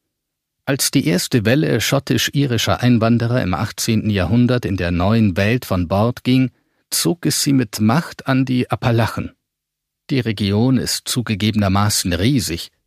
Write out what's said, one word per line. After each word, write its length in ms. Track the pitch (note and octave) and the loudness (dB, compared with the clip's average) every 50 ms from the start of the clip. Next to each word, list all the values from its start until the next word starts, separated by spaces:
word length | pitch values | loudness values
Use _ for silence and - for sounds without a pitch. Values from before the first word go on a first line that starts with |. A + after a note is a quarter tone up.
| _ _ _ _ _ _ _ _ _ _ _ _ _ - | _ _ _ _ _ _ _ _ _ _ _ _ _ -4
Als 220 | C#3+ C3+ - - | -2 -2 -2 0
die 160 | - C#3+ - | 0 0 0
erste 400 | D3+ F3 F3+ - - - A#2+ G2 | 0 0 -2 0 0 0 0 2
Welle 340 | A2 C3 D3+ D#3 D3+ C3+ A2+ | 2 2 2 2 0 0 0
schottisch-irischer 1000 | - - C#3 C3+ - - C3 A#2 - - - C#3+ C#3+ B2+ A#2+ A2 - G#2 F2+ - | 0 0 -2 -2 0 0 0 0 0 -2 0 0 0 0 0 -2 0 0 0 2
Einwanderer 580 | A#2+ B2 B2 G#2+ A2 A#2 A#2+ A2+ A#2 A2+ A#2+ B2+ | 2 2 2 4 4 2 2 2 0 0 -2 -2
im 120 | G2 F2+ F2 | -2 -2 -2
achtzehnten 560 | D2+ G#2+ - - - - A#2+ A2 G#2+ F2+ G#2+ | -2 -4 -4 -6 -4 -2 0 0 0 0 0
Jahrhundert 560 | G#2 F#2+ F2 D#2 A2+ A#2+ B2 A#2 B2+ A#2+ - | 0 0 0 2 2 2 4 2 2 0 -2
in 100 | G#2+ G2+ | -2 -2
der 140 | F#2 F2+ E2+ | -2 -2 -2
neuen 440 | F2 F2 F2+ G2+ A2+ A2+ A2 G2+ E2 | 0 0 2 2 4 4 4 2 2
Welt 300 | F#2+ G2 G#2+ B2 B2 - | 2 2 2 0 0 -2
von 240 | - G2 F2+ E2+ D#2 | -2 -2 -2 -2 0
Bord 360 | F#2+ G2 A2 A#2+ B2+ - - | 0 0 0 0 -2 -2 0
ging, 260 | B2+ B2+ C3 C3 A#2 - _ _ _ _ _ _ - | 2 2 2 2 0 -4 _ _ _ _ _ _ -6
zog 340 | - - - E3 E3+ - - | -4 -2 -2 -2 -2 -2 -2
es 180 | D3+ - - | -2 -2 -2
sie 120 | - D3 C#3 | 0 0 2
mit 260 | C3 B2 - - - | 0 0 -2 -2 0
Macht 460 | G#2+ A2 A#2+ E3+ E3 - - - - | 2 2 2 2 0 -4 -8 -8 -4
an 180 | - C3 C3 C3+ | -2 0 0 0
die 260 | B2+ B2+ B2 A#2+ - | 0 0 -2 -2 -2
Appalachen. 640 | - - - B2+ A#2 A2+ A2 - - - - - - _ _ _ _ _ _ _ _ _ _ _ _ _ _ - | -4 -2 0 2 2 2 0 0 -2 -6 -10 -10 -12 _ _ _ _ _ _ _ _ _ _ _ _ _ _ -4
Die 100 | C#3+ C3 | -2 -2
Region 560 | A2+ A2+ G#2+ G2+ G#2+ F#2+ G2+ G#2+ A#2+ C3 C3 | -2 -2 -2 -2 -2 0 0 2 2 2 2
ist 320 | A2 D2 - - - - - | 0 0 -2 -6 -6 -6 -6
zugegebenermaßen 1040 | - B2+ A2+ - A2 F2+ G#2+ A2 G2+ G#2+ G#2 F#2+ F#2+ G2 G#2 G#2 - - - F#2 | -4 -4 -4 -4 -2 -2 0 0 0 0 0 2 2 2 2 0 0 -2 -2 -2
riesig. 580 | E2+ E2 G2 B2+ D3 A#2+ F2 F2 E2 E2+ - - _ _ _ | -2 0 0 0 0 0 -2 -2 -6 -8 -10 -12 _ _ _